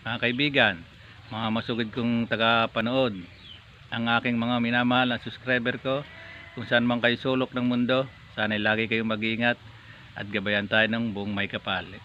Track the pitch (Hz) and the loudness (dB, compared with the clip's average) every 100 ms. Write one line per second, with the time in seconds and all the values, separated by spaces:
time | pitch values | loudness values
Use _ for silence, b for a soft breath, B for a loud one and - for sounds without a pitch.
0 | 113 117 120 123 147 135 113 85 80 B | -6 -2 0 2 0 4 2 2 -10 B
1 | B B - 110 113 113 110 117 113 117 | B B -12 -6 -2 -2 -2 -4 -4 -2
2 | 117 117 113 110 113 117 113 113 113 131 | 0 0 -2 2 4 4 2 0 0 0
3 | 127 95 85 - - - - - - 120 | 0 -2 -12 -18 -20 -20 -20 -20 -10 -4
4 | 117 117 123 117 117 123 117 123 123 123 | 2 2 2 0 0 0 2 2 4 4
5 | 127 117 117 - 127 127 120 120 135 135 | 2 0 -6 -10 -2 0 0 -4 -4 -4
6 | 147 B B B B - 113 120 120 120 | -6 B B B B -12 2 4 4 4
7 | 120 120 135 131 127 127 123 123 120 131 | 2 2 0 0 0 -2 0 2 2 2
8 | 135 - - - 107 107 107 110 110 113 | 0 -8 -16 -4 -2 0 2 2 2 0
9 | 113 110 113 110 120 117 - B B B | 0 -2 -2 0 0 0 -6 B B B
10 | B - 101 107 101 104 104 110 110 113 | B -12 -4 -2 0 0 2 2 2 2
11 | 117 101 101 101 101 123 - 95 87 101 | -2 -4 -4 -4 -4 -4 -4 -4 -4 -16